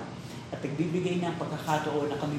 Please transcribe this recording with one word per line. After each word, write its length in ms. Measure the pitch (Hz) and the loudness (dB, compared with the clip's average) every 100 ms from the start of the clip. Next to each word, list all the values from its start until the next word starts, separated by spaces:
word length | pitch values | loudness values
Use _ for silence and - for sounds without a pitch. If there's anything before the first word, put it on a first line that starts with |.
| - - - - - | -6 -8 -10 -10 -8
At 80 | - | -4
nagbibigay 560 | 139 143 170 180 180 175 | -2 0 2 2 2 2
ng 160 | 170 160 | 0 0
pagkakataon 720 | 147 151 160 151 151 147 147 | -2 -2 2 2 4 2 0
na 80 | 147 | 0
kami 160 | 147 | 0